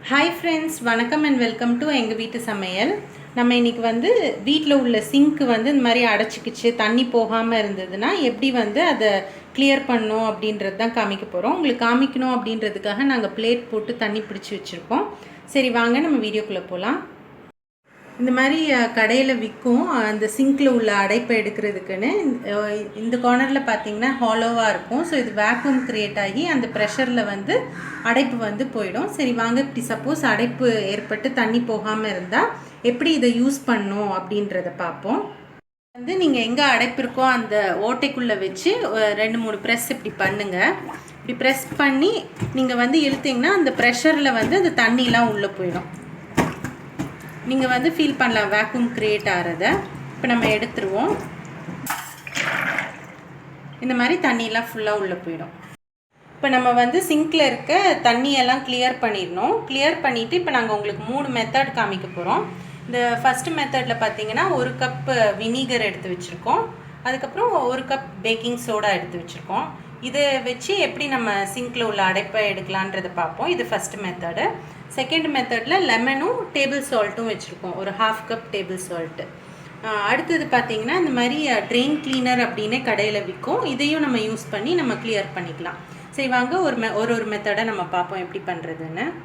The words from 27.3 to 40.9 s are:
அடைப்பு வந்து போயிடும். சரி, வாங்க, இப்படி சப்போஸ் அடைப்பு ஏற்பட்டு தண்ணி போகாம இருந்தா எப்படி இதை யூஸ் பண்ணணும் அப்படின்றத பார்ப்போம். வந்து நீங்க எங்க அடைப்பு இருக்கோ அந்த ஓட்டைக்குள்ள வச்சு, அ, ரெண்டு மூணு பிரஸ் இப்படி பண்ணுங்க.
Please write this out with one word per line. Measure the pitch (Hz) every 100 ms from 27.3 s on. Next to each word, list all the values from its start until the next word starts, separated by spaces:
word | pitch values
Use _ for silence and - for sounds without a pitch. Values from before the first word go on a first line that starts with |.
| 196 196 466 - - - -
அடைப்பு | 226 233 240 240
வந்து | 214 208 262
போயிடும். | 226 196 202 392
சரி, | - 262
வாங்க, | 240 226 247
இப்படி | 277 240 -
சப்போஸ் | 226 262 311
அடைப்பு | 262 208 240 - 247 220
ஏற்பட்டு | 196 208 - 214 262
தண்ணி | 262 220 240
போகாம | 240 214 214 214 220
இருந்தா | 185 180 226 453 - - -
எப்படி | 240 240 285
இதை | 302 240 233
யூஸ் | 262 277 -
பண்ணணும் | 226 196 202 202 185
அப்படின்றத | 180 208 202 185 175 -
பார்ப்போம். | 170 165 190 285 415 - - - _ _ _
வந்து | 247 247 381
நீங்க | 339 254
எங்க | 226 254 285
அடைப்பு | 233 240 262
இருக்கோ | 240 262
அந்த | 262 247 214 208 196 180
ஓட்டைக்குள்ள | 214 254 277 269 240 202
வச்சு, | 190 190 339 466 427 220
அ, | 214
ரெண்டு | 208 220 233
மூணு | 220 208
பிரஸ் | 208 233 -
இப்படி | 262 214 -
பண்ணுங்க. | 190 208 202 180 240 381 -